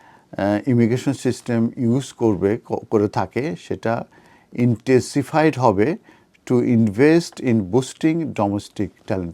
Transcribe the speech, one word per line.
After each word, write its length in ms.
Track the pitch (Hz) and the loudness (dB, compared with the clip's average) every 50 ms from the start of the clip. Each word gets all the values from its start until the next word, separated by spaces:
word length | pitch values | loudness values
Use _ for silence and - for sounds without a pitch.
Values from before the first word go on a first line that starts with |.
| - - - _ _ _ | -20 -20 -20 _ _ _
আহ, 380 | - - 98 101 104 104 - 135 | -6 -4 -2 0 0 0 0 0
ইমিগ্রেশন 440 | 123 120 117 107 123 127 - 139 127 | 2 4 4 2 2 0 -2 -4 -4
সিস্টেম 560 | - - 127 - - - - 117 113 113 117 - | -2 -4 -4 -4 -4 -6 -4 -2 -2 -2 -2 -2
ইউজ 360 | 117 120 113 120 139 131 - - | -2 -2 0 0 -2 -4 -6 -4
করবে, 440 | - 120 110 101 85 95 98 113 | -2 0 0 2 2 0 0 -2
ক-, 280 | 120 - - 110 - - - | -2 -6 -8 -8 -8 -4 -2
করে 180 | 117 104 104 | 0 0 0
থাকে 480 | 104 - 117 95 - - 117 139 170 175 - | 0 -2 -4 -6 -4 -4 -6 -6 -6 -8 -10
সেটা 460 | - - 95 - - 113 117 127 - - _ - _ _ _ _ _ _ - | -10 -10 -8 -6 -4 -4 -4 -4 -6 -10 _ -20 _ _ _ _ _ _ -4
ইনটেনসিফাইড 1040 | 120 123 123 113 - - 131 131 127 - - - 143 127 - 160 151 156 160 135 123 | -2 0 0 0 0 0 2 2 2 2 0 -4 -4 -4 -2 0 2 2 2 2 2
হবে 360 | 127 117 95 98 107 147 196 - _ - - _ _ _ _ _ _ | 2 4 4 4 2 0 0 -4 _ -18 -20 _ _ _ _ _ _
to 60 | - 127 | 0 0
invest 880 | 120 117 120 120 113 113 107 95 110 143 156 165 170 170 - - - - | 2 2 2 2 2 2 2 2 4 4 6 6 4 2 -2 -8 -6 -2
in 280 | 127 113 110 95 87 | 0 0 0 0 0
boosting 640 | 101 135 131 - - - - 160 160 170 160 117 98 | 0 0 0 -2 -4 -2 -2 0 0 -2 -4 -4 -2
domestic 560 | - 104 101 101 101 - - - - 98 85 - _ _ | -2 -2 0 -2 -4 -6 -8 -8 -6 -6 -6 -8 _ _
talent, 260 | - 104 95 87 85 | -6 -4 -4 -4 -6